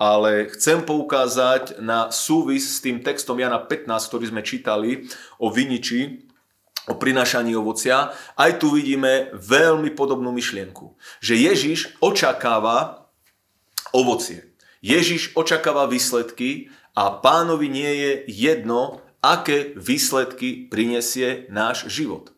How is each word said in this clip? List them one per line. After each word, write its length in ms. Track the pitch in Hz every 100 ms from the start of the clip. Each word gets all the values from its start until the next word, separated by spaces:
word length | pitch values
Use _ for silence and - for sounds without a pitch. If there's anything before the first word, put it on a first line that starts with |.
Ale 480 | 104 107 107 104 104
chcem 320 | - 151 165
poukázať 1040 | 165 151 - 139 127 123 127 131 131 -
na 240 | 113 113 113
súvis 560 | - - 160 139 135
s 160 | 135 -
tým 240 | 131 120
textom 320 | 127 143 - 123
Jana 240 | 127 117
pätnásť, 480 | - 156 - 113 -
ktorý 240 | 120 117
sme 80 | 110
čítali 720 | 104 127 - 107 110 127 - - - -
o 160 | 110
viniči, 720 | 107 135 123 - 120 139 131 - _ _ _ _ - -
o 80 | 120
prinášaní 560 | 127 131 123 123 117
ovocia. 640 | 113 110 110 131 131 143 -
Aj 340 | - - 156 175
tu 160 | 156
vidíme 560 | 147 135 135 131 131 131 104
veľmi 560 | 95 135 165 156 151
podobnú 400 | 151 135 131 123
myšlienku, 640 | 123 117 101 95 92 - _ - -
že 160 | - 117
Ježiš 640 | 151 180 143 165 - -
očakáva 1120 | 175 196 143 123 123 113 110 120 160 - _ _ _ _ _ _ _ - -
ovocie. 640 | 127 123 110 - 82 - _ _ _
Ježiš 560 | 98 156 175 170 - -
očakáva 480 | 160 160 160 147
výsledky 880 | 139 123 - 120 117 - 123 139 - - _ -
a 160 | 101
pánovi 560 | 98 131 160 170 160 147
nie 240 | 135 147
je 200 | 143 143 135
jedno, 800 | 120 98 135 156 110 120 135 - - _
aké 560 | 135 170 165 143 143
výsledky 960 | 101 95 139 - 135 127 - 127 127 -
prinesie 800 | 104 117 120 120 127 127 131 -
náš 400 | 101 113 107 85
život. 400 | 85 143 78 -